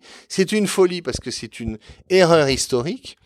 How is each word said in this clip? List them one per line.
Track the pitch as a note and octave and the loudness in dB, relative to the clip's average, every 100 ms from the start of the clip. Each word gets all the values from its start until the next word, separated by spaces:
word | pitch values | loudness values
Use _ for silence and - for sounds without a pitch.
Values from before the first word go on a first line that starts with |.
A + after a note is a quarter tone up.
| - - - | -12 -20 -6
C'est | - F#3 | -2 -2
une | G#3+ G3 | 0 -2
folie | - F3+ F3+ | 0 0 0
parce | C3+ - | -8 -8
que | B2+ | -10
c'est | - A2 - | -12 -12 -12
une | A2+ A2 - - - | -10 -10 -14 -18 0
erreur | F#3 E3 E3 C#3 | 4 6 6 4
historique. | C3 - B2 C#3+ B3+ - - | 0 -2 -4 -4 -8 -14 -20